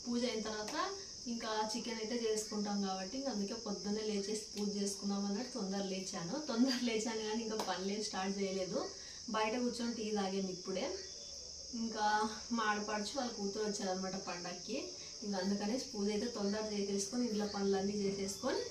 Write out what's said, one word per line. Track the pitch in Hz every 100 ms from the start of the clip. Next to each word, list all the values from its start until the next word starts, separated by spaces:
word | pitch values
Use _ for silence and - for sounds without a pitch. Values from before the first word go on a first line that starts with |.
పూజ | - 240 240
అయిన | 220 214
తర్వాత | 214 214 302 381 392 - - -
ఇంకా | 233 226 220 214
చికెన్ | 240 233 226
అయితే | 214 240 226
చేసుకుంటాం | 214 - 208 202 202 196
కాబట్టి, | 190 190 262
ఇంకా | 269 208
అందుకే | 202 233 214
పొద్దున్నే | 185 190 208 214
లేచేసి | 202 196 214 -
పూజ | 202 202 196
చేసుకుందాం | 202 - 202 202 202
అన్నట్టు | 202 254 247
తొందర | 190 196 196
లేచాను. | 190 185 175 170 262 311
తొందర | 226 262 240 240
లేచాను | 220 226 220 214
కానీ | 226 220
ఇంకా | 214 202
పనులేం | 180 190 214 208
స్టార్ట్ | 226 196 196
చేయలేదు. | 190 190 180 226 370 - - - - 214
బయట | 220 247
కూర్చొని | 247 233 240 214
టీ | 214 208
తాగాము | 190 196 190 175
ఇప్పుడే. | - 185 269 370 - - - - - - - 233
ఇంకా | 226 214 214 214 220 - - 233
మా | 214
ఆడపడుచు | 208 202 208 208 285
వాళ్ళ | 240 214
కూతురు | 196 208 214
వచ్చారనమాట | 202 190 185 190 196 196
పండక్కి. | 175 175 180 - 254 359 - - - 208
ఇంకా | 196
అందుకనే | 185 202 202 254 -
పూజ | 214 202 214
అయితే | 240 214
తొందర | 202 214 214 208
చేసేసుకొని | 196 202 - 247 240
ఇంట్లో | 208 208 202
పనులన్నీ | 196 196 202 208 196
చేసేసుకొని | 196 190 - 262 330 -